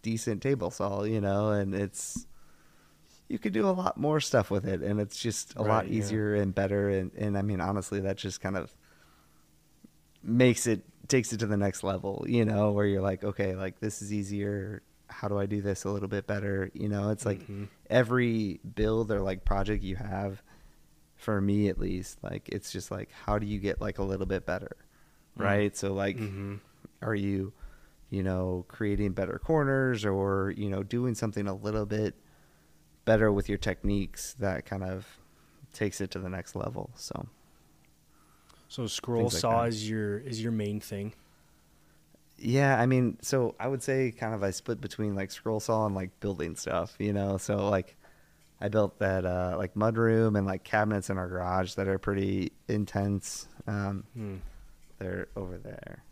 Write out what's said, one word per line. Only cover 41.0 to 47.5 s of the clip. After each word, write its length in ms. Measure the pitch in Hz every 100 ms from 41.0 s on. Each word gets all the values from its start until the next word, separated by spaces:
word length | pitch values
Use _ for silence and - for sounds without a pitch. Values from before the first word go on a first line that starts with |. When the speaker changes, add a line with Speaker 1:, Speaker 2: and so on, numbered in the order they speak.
| 104 - - _ _ _ _ _ _ _ _ - _ -
Speaker 1:
Yeah, 420 | - 131 139 127
I 60 |
mean, 320 | 123 131 120 -
so 320 | - 135 120 -
I 80 | 120
would 160 | 135
say 280 | - 131 127
kind 220 | 113 110
of 80 | 110
I 80 | 98
split 280 | 92 - 117
between, 340 | 101 - 107
like, 160 | 98 95
scroll 280 | - 110 110
saw 280 | - 110 107
and, 80 |
like, 260 | 98 92 _
building 340 | 104 87 82
stuff, 400 | 78 - 87 85 -
you 160 | 104
know? 240 | 101 98 98
So, 300 | -